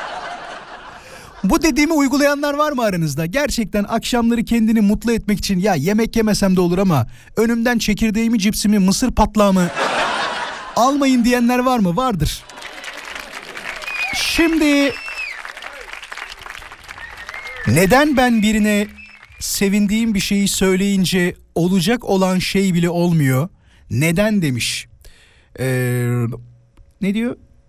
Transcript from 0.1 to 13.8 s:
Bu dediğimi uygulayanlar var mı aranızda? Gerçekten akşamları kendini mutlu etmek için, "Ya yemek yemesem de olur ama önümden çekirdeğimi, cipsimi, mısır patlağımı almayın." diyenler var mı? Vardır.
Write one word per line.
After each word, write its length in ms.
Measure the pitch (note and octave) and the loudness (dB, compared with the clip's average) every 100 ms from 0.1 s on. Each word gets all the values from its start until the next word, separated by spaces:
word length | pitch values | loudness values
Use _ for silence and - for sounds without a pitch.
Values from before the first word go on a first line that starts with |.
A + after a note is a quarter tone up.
| - - F5+ - - - - - - - - - - | -12 -12 -14 -14 -16 -18 -20 -20 -20 -20 -20 -20 -6
Bu 180 | F#3+ D#4+ | 0 2
dediğimi 320 | D#4+ B3+ D4+ | 2 2 2
uygulayanlar 600 | D#4+ C#4 C#4 C#4+ C#4+ D4 | 2 2 2 2 2 -2
var 180 | C#4+ D4+ | 0 0
mı 120 | C4 | 0
aranızda? 420 | A3+ F3+ D#3+ C#3 E3 | -2 0 -2 -2 -4
Gerçekten 580 | G#3 C#4+ - G#3+ G#3 | -2 -2 -2 -2 -2
akşamları 600 | G3+ A3+ - B3 A#3 A#3 - | -2 -4 -2 0 2 0 0
kendini 360 | A#3 A3 A3+ | 2 2 4
mutlu 300 | G3+ G#3+ A3+ | 2 2 0
etmek 280 | A3+ - G3+ | -2 0 -2
için, 200 | - F#3+ | -2 0
"Ya 160 | G3+ E3+ | 0 0
yemek 400 | D3+ G#3 A#3 A3+ | 0 0 0 0
yemesem 400 | G#3+ G3+ G3 F#3 | 0 2 2 2
de 60 | |
olur 160 | F3 F3+ | 2 2
ama 300 | G3 C#3+ A2+ - - - | 2 2 0 -6 -8 0
önümden 400 | A3+ A#3 A#3 A#3+ | 0 2 0 0
çekirdeğimi, 640 | - G3 A3 G#3+ A3+ A#3 | 0 0 0 2 0 2
cipsimi, 400 | F#3+ - G#3 G#3 | 0 0 2 4
mısır 320 | F#3 F#3+ B3+ | 4 2 0
patlağımı 560 | - G#3+ G#3+ G3+ F#3+ F3 - - - - - - - - - - - | 2 2 4 4 4 2 0 -2 0 -2 -2 -4 -6 -8 -10 -6 2
almayın." 500 | A#3+ C#4+ C#4 B3+ A#3 | 2 4 4 4 4
diyenler 340 | B3 A#3+ B3 | 4 4 2
var 200 | B3 B3+ | 2 2
mı? 160 | F#3 E3+ | 2 2
Vardır. 460 | C4 F#3+ D3+ - - - - - - - - - - - - - - - | 0 0 -2 -4 -12 -18 -16 -14 -14 -14 -14 -14 -14 -14 -14 -14 -12 -10